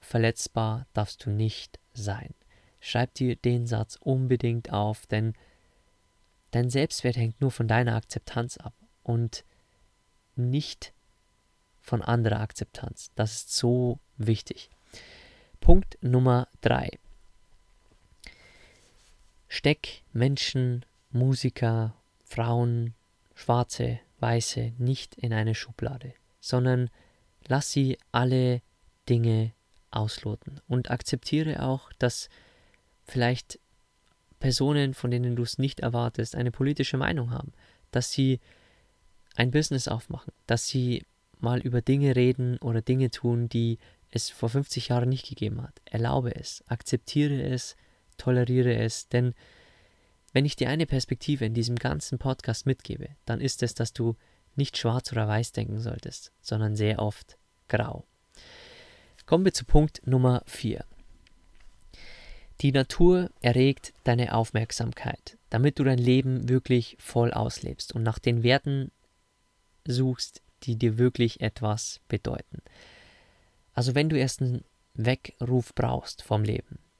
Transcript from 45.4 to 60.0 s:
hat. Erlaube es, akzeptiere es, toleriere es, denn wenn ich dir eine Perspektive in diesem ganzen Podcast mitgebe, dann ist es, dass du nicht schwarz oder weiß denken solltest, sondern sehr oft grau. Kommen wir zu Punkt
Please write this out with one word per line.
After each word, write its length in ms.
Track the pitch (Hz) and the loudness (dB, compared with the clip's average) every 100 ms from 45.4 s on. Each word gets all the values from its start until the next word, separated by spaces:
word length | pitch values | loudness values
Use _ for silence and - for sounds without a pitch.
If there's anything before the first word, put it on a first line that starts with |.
| 104 110 | -6 -6
hat. 180 | 127 - | -10 -16
Erlaube 500 | - 113 117 135 120 | -8 -4 0 0 -2
es, 280 | 113 120 - - | -6 -12 -16 -8
akzeptiere 720 | 120 - 127 - 147 147 139 | -8 -2 -4 -2 0 0 0
es, 340 | - 127 - - _ _ _ - | -2 -4 -6 -16 _ _ _ -6
toleriere 580 | - 123 123 127 123 | 0 2 2 2 2
es, 340 | 113 113 - - | 2 0 -4 -2
denn 260 | 120 123 - - - - _ _ _ _ _ _ | 0 0 -2 -14 -20 -20 _ _ _ _ _ _
wenn 120 | 131 | 0
ich 120 | 143 - | 0 0
dir 120 | 123 | -2
eine 180 | 151 165 | 0 0
Perspektive 580 | 135 - 123 - 143 | -2 -2 -6 -2 -2
in 100 | 113 | -2
diesem 220 | 113 117 120 | -2 -2 -2
ganzen 420 | 131 147 - 127 | -2 -4 -6 -6
Podcast 480 | 135 131 - 113 - | -4 -4 -4 -4 -2
mitgebe, 420 | 131 - - - - | -4 -6 -12 -12 -12
dann 160 | - 117 | -8 -4
ist 220 | 135 - | -4 -2
es, 120 | 120 | -4
dass 180 | - 117 | -4 -6
du 240 | - 117 113 _ _ _ - | -2 -4 -4 _ _ _ -4
nicht 200 | 143 - | -4 -2
schwarz 340 | 123 123 - | -2 -2 -2
oder 140 | 117 107 | -2 0
weiß 260 | 107 117 | 0 -2
denken 260 | - 113 104 | -4 -6 -6
solltest, 540 | 117 - - - - _ | -6 -8 -12 -14 -18 _
sondern 360 | - 107 107 104 | -6 -2 0 0
sehr 220 | 107 110 | 0 0
oft 400 | 107 - - - _ _ - | -2 -4 -14 -20 _ _ -4
grau. 360 | 110 113 - - _ _ - - - - - - - _ - - | -2 -2 -6 -14 _ _ -20 -20 -20 -20 -20 -20 -20 _ -20 0
Kommen 180 | 165 | 2
wir 100 | 190 | 2
zu 100 | - | 0
Punkt 420 | - 151 156 - | 6 6 6 0